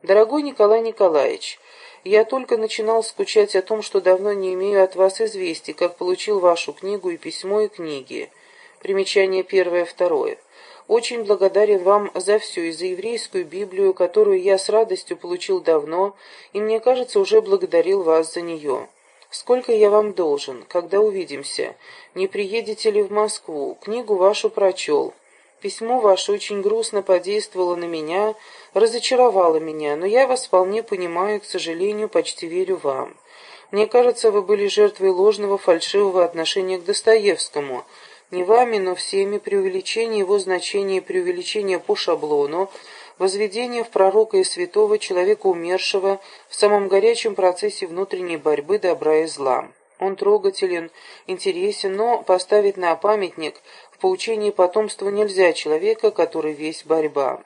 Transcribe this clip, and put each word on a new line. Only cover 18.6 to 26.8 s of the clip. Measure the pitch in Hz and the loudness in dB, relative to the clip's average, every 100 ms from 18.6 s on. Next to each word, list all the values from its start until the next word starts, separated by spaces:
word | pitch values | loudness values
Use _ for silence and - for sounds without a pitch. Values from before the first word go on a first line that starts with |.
| 147 127 - _ _ _ _ | -4 -6 -6 _ _ _ _
Сколько | - - 247 247 | -18 0 0 2
я | 226 208 | 4 6
вам | 208 214 | 6 2
должен, | 196 165 143 - 123 | -2 -2 -2 -4 -14
когда | - 180 170 196 | -4 -4 0 2
увидимся? | 214 190 160 139 139 - 123 - - - - - | 2 0 -6 -10 -10 -8 -8 -8 -20 -20 -16 -6
Не | 190 | -6
приедете | 190 202 226 208 214 220 | -4 -4 -6 -6 -2 0
ли | 208 | 0
в | 196 | 0
Москву? | 208 214 - - 151 131 127 | 0 -2 -4 -10 -8 -8 -8
Книгу | - 233 220 202 | -8 -8 -4 4
вашу | 185 208 214 | 4 4 -2
прочёл. | - 196 185 - 147 131 - _ _ _ _ | 2 0 0 -2 0 -2 -8 _ _ _ _
Письмо | 202 - 226 254 | -10 -8 -2 2
ваше | 214 185 - | 4 4 2
очень | 202 - 208 | -4 -4 -4
грустно | 196 220 | -2 -2